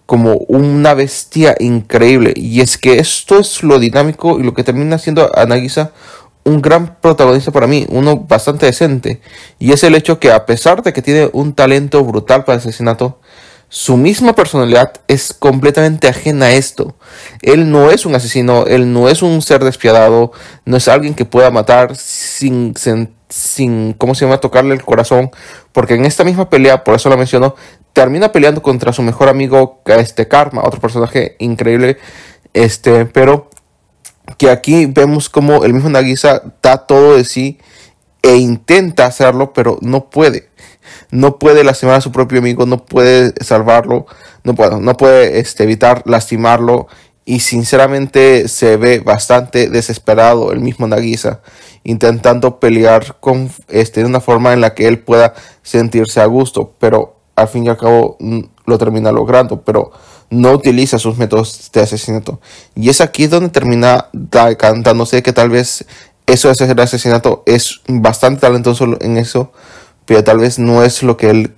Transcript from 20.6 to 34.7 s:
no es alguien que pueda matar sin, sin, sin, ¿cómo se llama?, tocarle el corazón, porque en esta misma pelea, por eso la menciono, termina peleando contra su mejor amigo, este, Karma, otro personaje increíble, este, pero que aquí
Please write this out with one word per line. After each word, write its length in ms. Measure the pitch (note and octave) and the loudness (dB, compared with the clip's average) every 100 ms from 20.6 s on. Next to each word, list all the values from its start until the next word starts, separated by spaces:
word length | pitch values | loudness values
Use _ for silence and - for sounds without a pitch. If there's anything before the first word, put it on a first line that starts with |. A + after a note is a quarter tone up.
| - | -4
no 120 | B2+ | 0
es 100 | - | 2
alguien 280 | C3+ D3 D3+ | 0 0 -6
que 100 | A#2 | -2
pueda 240 | A#2+ B2+ | 2 2
matar 460 | A#2+ G#2+ B2 B2 C3+ | 2 2 2 2 -4
sin, 800 | - - - - C#3 B2 A#2 - | -14 -12 -12 -6 -4 -2 -4 -6
sin, 400 | B2 A2+ A2+ _ _ | -4 -4 -6 _ _
sin, 640 | - - - B2+ A2+ A2 | -8 -6 -4 -2 -2 -4
¿cómo 200 | G#2 B2 | -6 -6
se 120 | B2+ C3+ | -2 0
llama?, 140 | C3+ | 0
tocarle 360 | C3 B2+ C3+ C3+ | 0 -2 0 -4
el 80 | |
corazón, 480 | - A2+ A2+ B2+ C3 - - - _ | -2 -2 0 0 -2 -8 -20 -20 _
porque 240 | - G#2+ A#2+ | -2 0 0
en 100 | C#3+ | 0
esta 180 | - | 0
misma 280 | F3+ F#3 F#3 | -2 -2 0
pelea, 320 | C#3+ C3 C3 | 2 2 2
por 100 | - | 0
eso 160 | A#2 C#3 | 0 2
la 80 | B2+ | 0
menciono, 380 | B2+ B2+ C3+ C3+ - _ _ | 0 0 -2 -4 -16 _ _
termina 380 | - B2+ D3+ G#3+ | 0 0 0 0
peleando 300 | F3 D3 D3+ | 2 2 0
contra 320 | C#3+ A#2+ A#2+ | -2 -2 -4
su 80 | A#2 | -4
mejor 260 | A#2 A#2 C3+ | -4 0 0
amigo, 540 | C3+ C3+ C3+ C3 - - | 0 0 0 0 -4 0
este, 420 | A2+ A#2 - A2 | 0 0 -4 0
Karma, 340 | C#3 D3 A#2+ | 0 0 -2
otro 160 | B2+ - | -6 -4
personaje 560 | A2+ A#2 A#2 C#3 - - | -6 -4 -4 -4 -6 -6
increíble, 580 | A#2+ A#2 A#2 A#2+ B2+ C#3 - - - _ _ | -8 -4 -2 0 0 -4 -10 -20 -20 _ _
este, 520 | - A#2 - B2 A#2 A2+ | 0 0 0 0 2 2
pero 440 | C3+ C3 D3 - - _ _ _ _ - - - - | 2 2 2 -4 -20 _ _ _ _ -20 -20 -20 0
que 140 | C3+ | 2
aquí 340 | B2 - | 2 2